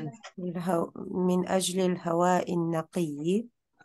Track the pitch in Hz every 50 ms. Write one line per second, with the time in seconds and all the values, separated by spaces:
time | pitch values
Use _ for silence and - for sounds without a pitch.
0 | 156 151 - - - - - - 180 180 165 185 165 185 180 170 - - - -
1 | - - - - 180 185 180 185 180 - - 190 185 180 175 190 185 185 180 -
2 | - 175 165 170 175 180 180 180 - - 175 175 170 165 170 160 156 - - 185
3 | 175 151 143 143 151 170 185 208 233 - _ _ _ _ _ _